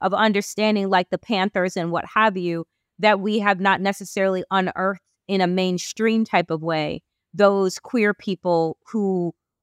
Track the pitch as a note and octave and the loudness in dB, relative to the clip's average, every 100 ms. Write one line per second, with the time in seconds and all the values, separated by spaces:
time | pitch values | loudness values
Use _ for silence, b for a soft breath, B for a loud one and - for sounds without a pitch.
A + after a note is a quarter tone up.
0 | F#3+ F3+ A3 G3+ G3+ - G#3+ G#3 G3 F#3+ | -2 2 2 0 -4 -2 0 0 2 0
1 | F3+ F3+ - G#3 G3 G3 F#3 F#3 E3+ E3+ | 0 -4 -2 -2 0 0 -2 -2 -4 -4
2 | - - A3 F#3+ F3 E3 E3 _ _ - | -2 0 2 0 -4 -4 -8 _ _ 0
3 | G#3 G3+ G3+ G#3+ G3+ F#3+ G3 F#3+ G3 G3 | 2 2 2 0 2 2 2 2 0 -4
4 | G3 - F#3+ F#3 - F#3+ F#3 - F#3+ F#3+ | -6 -2 0 0 -2 -2 0 -2 -4 -4
5 | _ _ - G3 F3+ F#3 F#3 F3+ - - | _ _ -2 0 2 2 0 -2 -4 -2
6 | A3+ A3+ A3 F#3+ F3 D#3+ D#3+ D#3+ D3+ - | 0 2 2 0 0 -4 -2 -2 -4 -6
7 | - _ _ E3 G3+ G3 F#3+ - - B3 | -12 _ _ 2 4 4 0 -4 -4 0
8 | G#3 G3+ - F#3 F3+ E3+ D#3+ D#3 - A3+ | 0 0 -4 -4 0 0 0 -4 -8 -4
9 | G3+ F#3 F3 - _ _ | -2 0 -2 -6 _ _